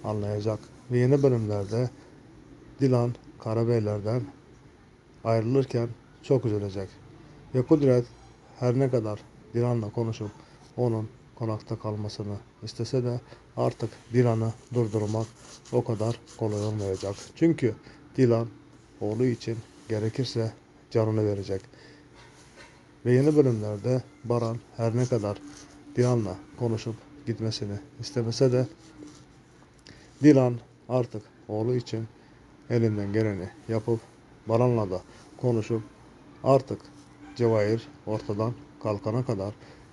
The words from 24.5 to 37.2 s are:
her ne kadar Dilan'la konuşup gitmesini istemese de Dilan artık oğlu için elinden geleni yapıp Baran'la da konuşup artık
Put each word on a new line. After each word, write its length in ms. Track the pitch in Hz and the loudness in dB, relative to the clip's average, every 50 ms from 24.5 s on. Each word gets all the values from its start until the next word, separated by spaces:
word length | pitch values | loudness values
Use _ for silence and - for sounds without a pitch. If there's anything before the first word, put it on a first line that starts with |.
| 117 117 - - - - | -4 -6 -10 -12 -6 -2
her 180 | 117 117 110 | -2 0 2
ne 100 | 120 127 | 2 0
kadar 320 | 123 123 110 101 101 104 - - - - - - - - - - - - | 2 0 0 0 -2 -4 -6 -8 -18 -20 -20 -20 -20 -20 -20 -20 -6 0
Dilan'la 400 | 127 123 123 123 117 104 92 92 - - - - - | 0 2 2 2 2 0 -2 -6 -10 -12 -16 -8 -4
konuşup 360 | 123 117 110 104 - 117 110 - - - - - - | -4 -2 -2 -4 -6 -8 -10 -12 -14 -20 -20 -12 -8
gitmesini 540 | - 113 101 113 110 110 - 107 101 104 104 - - - - | -8 -6 -4 -4 -6 -6 -6 -6 -8 -8 -8 -12 -14 -16 -14
istemese 520 | 117 - - 123 113 117 113 - 135 131 | -12 -8 -4 -4 -2 -2 0 2 4 4
de 160 | 123 127 127 123 - - - - - - - - - - - - - - - - - - - - - - - - - - - - - - 131 | 4 2 0 -2 -4 -12 -20 -20 -20 -20 -20 -20 -20 -20 -20 -20 -20 -20 -20 -20 -20 -20 -20 -20 -20 -20 -20 -20 -20 -20 -20 -20 -2 6 8
Dilan 360 | 151 139 135 127 123 120 117 - - - - - - | 8 10 8 8 4 2 -2 -8 -14 -20 -18 -8 -2
artık 320 | 123 127 120 - - 107 - - - - - - | -2 -2 -2 -2 -6 -12 -14 -16 -20 -20 -12 -8
oğlu 280 | 107 107 110 123 127 | -4 -4 -2 -2 -2
için 320 | 123 123 - 113 113 113 - - - - - - - - - - - - - | -2 -4 -4 -6 -8 -8 -8 -12 -18 -20 -20 -20 -20 -20 -20 -20 -18 -6 -2
elinden 440 | 120 120 113 110 107 104 101 101 101 | 0 2 2 2 2 0 -4 -2 0
geleni 360 | 110 110 107 101 92 87 101 - - - - | 0 0 0 -2 -4 -6 -10 -12 -12 -8 -6
yapıp 300 | 113 110 - 120 117 113 - - - - - - - - - 110 | -4 -4 -2 -2 -2 -4 -4 -8 -20 -20 -20 -20 -20 -12 -4 0
Baran'la 440 | 113 117 123 127 120 113 107 92 | 2 4 4 4 2 2 0 -2
da 100 | 92 87 - - - - - - - - | -4 -8 -8 -12 -20 -20 -20 -20 -10 -4
konuşup 440 | - 127 117 110 104 - 117 110 110 - - - - - - - - - - - - | -2 0 0 0 0 -2 -2 -4 -4 -8 -16 -20 -20 -20 -20 -20 -20 -20 -14 -2 2
artık 380 | - 139 131 - - 104 - - - - - - - - - | 4 4 4 4 0 -8 -10 -12 -16 -20 -20 -20 -20 -20 -20